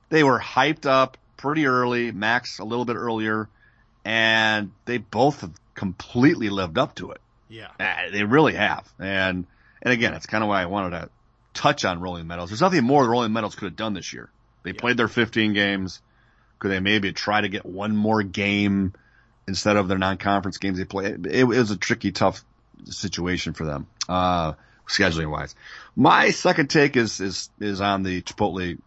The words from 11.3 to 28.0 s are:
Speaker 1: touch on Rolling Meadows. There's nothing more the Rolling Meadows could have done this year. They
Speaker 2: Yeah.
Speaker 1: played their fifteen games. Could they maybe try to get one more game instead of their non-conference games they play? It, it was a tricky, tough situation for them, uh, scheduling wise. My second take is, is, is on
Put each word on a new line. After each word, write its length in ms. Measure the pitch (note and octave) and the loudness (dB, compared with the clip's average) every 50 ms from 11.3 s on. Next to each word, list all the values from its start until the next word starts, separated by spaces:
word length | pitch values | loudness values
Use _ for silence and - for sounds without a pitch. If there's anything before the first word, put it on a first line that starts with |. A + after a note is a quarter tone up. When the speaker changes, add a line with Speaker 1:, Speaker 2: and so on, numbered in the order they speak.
| _ _ _ _ | _ _ _ _
Speaker 1:
touch 320 | - - - D3+ C#3+ - - | -6 0 0 0 2 2 -2
on 160 | G2 F2+ E2+ | -2 -2 -4
Rolling 260 | F2+ F2+ F2 E2+ E2 | -6 -8 -8 -10 -10
Meadows. 220 | E2 E2+ F2 F2 F2 | -10 -10 -10 -10 -10
There's 140 | G#2 A2+ | -2 0
nothing 200 | E3+ F#3+ F#3 E3 A#2 | 2 2 4 2 2
more 180 | A#2+ C#3 D3 | 4 4 4
the 80 | C3 A2+ | 4 4
Rolling 240 | A#2 B2 A#2 G#2+ A2 | 2 2 0 0 -2
Meadows 200 | A2+ G#2+ G2 - | -2 -4 -4 -6
could 100 | - G#2+ | -8 -10
have 100 | F#2 D#2 | -10 -8
done 160 | D#2+ A2 A2+ | -6 -6 -6
this 220 | G2+ F2 D2+ - - | -6 -8 -10 -12 -14
year. 160 | A#1+ A1+ - _ _ _ _ _ _ | -14 -18 -20 _ _ _ _ _ _
They 80 | - F2 | -12 -12
Speaker 2:
Yeah. 80 | F#2+ - | -8 -2
Speaker 1:
played 160 | - A#2+ B2 | 0 0 2
their 120 | A#2+ A#2 G2+ | 2 0 2
fifteen 440 | - B2 A2+ G#2+ - A#2 A2 G#2+ | 2 0 0 2 2 0 0 2
games. 480 | G#2 G#2 G2+ G2 G2+ G2 F#2+ F#2 - - _ _ _ _ _ _ _ _ _ _ _ _ | 2 2 0 0 0 -2 -4 -6 -10 -14 _ _ _ _ _ _ _ _ _ _ _ _
Could 120 | - G2 | -4 -2
they 100 | G2 F#2+ | -2 0
maybe 320 | F#2 G2 G#2+ G#2+ F#2+ F#2 | 2 2 2 2 0 -2
try 280 | E2 - - - G#2 G#2 | -4 -4 -2 0 0 0
to 80 | G#2 G2+ | 0 -2
get 160 | F#2 G2+ - | -4 -8 -10
one 280 | F#2 F2+ F#2+ G2+ G#2+ G#2+ | -10 -8 -6 -4 -2 0
more 260 | G#2 G#2 G#2+ A2 G#2+ | 0 2 2 2 2
game 720 | G#2 F#2+ F2+ G#2 G2+ G2+ G2+ G#2 G#2 G2+ G2 G2 G2 F#2+ - _ _ _ _ _ _ _ _ _ _ | 0 -2 -4 -2 -2 0 2 2 2 2 2 2 0 -2 -4 _ _ _ _ _ _ _ _ _ _
instead 300 | - G2 - - G#2+ G#2 | -8 -8 0 2 2 2
of 120 | G#2 G2 F2+ | 4 2 0
their 100 | G2 F#2+ | 0 0
non-conference 580 | F#2 F#2+ F#2+ F#2 - G2+ G2+ G2 F#2 G2 F2+ | 0 -2 -2 -2 0 0 0 0 0 -4 -6
games 220 | - - G2 F#2 F2+ | -4 -4 -4 -2 -4
they 60 | F#2 | -6
play? 220 | F2+ - G2 G2 | -6 -6 -6 -6
It, 200 | G2+ - - F2+ | -6 -6 -6 -6
it 180 | D#2+ D2+ A#2+ C3 | -2 2 4 4
was 260 | B2 A2+ B2+ B2 G#2 | 4 4 2 2 0
a 60 | G#2 | -2
tricky, 360 | F2+ - - A#2+ - - G2 | -4 -2 -4 -2 -2 -2 -4
tough 300 | F2 - G#2+ F#2+ F2+ - - _ _ _ _ _ _ - - | 0 2 2 2 2 -2 -10 _ _ _ _ _ _ -20 -18
situation 680 | - - - - F#2+ - - F2 F2+ F2+ D#2+ - E2 D#2 | -14 -10 -6 -6 -6 -4 -4 -2 -2 -2 -2 -4 -6 -6
for 100 | - D#2+ | -6 -6
them, 220 | D#2 D2 C#2 - - _ _ - - | -6 -6 -6 -10 -12 _ _ -8 -4
uh, 440 | F2 F#2 F#2 F2+ F2+ F2 E2 D#2 D2+ - _ _ _ _ _ | 0 0 2 2 2 0 -2 -2 -6 -8 _ _ _ _ _
scheduling 440 | - - - G2 F#2 D#2+ E2 D#2+ D2+ | -4 0 2 2 2 2 0 -2 -4
wise. 240 | D2+ D2+ D2 - - - - - - - - - _ | -6 -8 -8 -10 -14 -20 -20 -20 -20 -20 -20 -6 _
My 360 | - B2+ D#3 B3+ B3+ - A3 | 4 6 6 6 6 4 2
second 360 | F3+ - - F3+ F3 E3+ D3+ C3+ | 2 2 2 2 2 2 0 2
take 280 | - D#3+ C#3+ C#3+ C3+ B2+ | 4 4 4 4 4 2
is, 200 | A#2 G#2 - - | 0 0 -2 -4
is, 280 | F#2+ G2 F2+ - - - _ - | -6 -6 -6 -8 -12 -14 _ -6
is 200 | G#2 G#2 G2 F#2 | -6 -4 -2 -2
on 220 | G2+ G2+ G2 F#2+ | 0 0 0 0